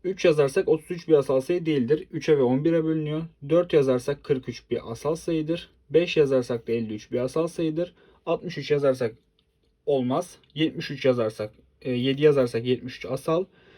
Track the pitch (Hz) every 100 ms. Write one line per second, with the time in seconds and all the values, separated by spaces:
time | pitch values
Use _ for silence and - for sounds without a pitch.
0 | 175 190 180 151 139 190 190 156 - 180
1 | - 151 135 131 131 175 160 143 120 151
2 | - 156 156 147 123 131 160 165 160 160
3 | 151 156 165 _ 143 165 175 160 131 127
4 | 135 139 - 131 127 117 _ 123 - 117
5 | 147 165 - 160 156 170 - _ _ 151
6 | 175 170 139 131 120 120 - 117 110 107
7 | - 123 127 160 170 - 160 156 180 _
8 | _ _ 170 165 180 151 139 147 139 127
9 | 117 113 _ _ _ _ _ _ - 139
10 | 123 143 180 - _ 143 156 - - 139
11 | 131 123 110 - 107 _ _ _ 131 123
12 | 131 135 151 139 123 117 123 123 127 -
13 | - 131 - 165 190 _ _